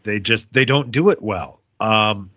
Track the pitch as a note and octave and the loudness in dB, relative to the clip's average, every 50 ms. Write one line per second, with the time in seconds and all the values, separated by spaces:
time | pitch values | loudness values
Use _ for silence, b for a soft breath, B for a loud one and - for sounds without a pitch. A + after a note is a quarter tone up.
0 | _ G#2+ G#2 G#2+ F#2+ - A#2 A2 - _ - C3+ C3 B2 C3+ C#3+ C#3+ A#2+ A2 C3+ | _ -6 -6 -4 0 -2 -2 -2 -2 _ 0 0 2 2 2 0 0 0 -2 0
1 | E3 G3+ F3+ - - G#2+ G2+ F2+ D2+ - - _ _ _ _ _ G#2+ A2 A2 A2 | 2 2 0 0 -2 -6 -6 -6 -6 -10 -14 _ _ _ _ _ -2 2 2 4
2 | G#2+ G#2+ G#2+ G2+ G2 F#2 _ | 4 2 0 -4 -8 -16 _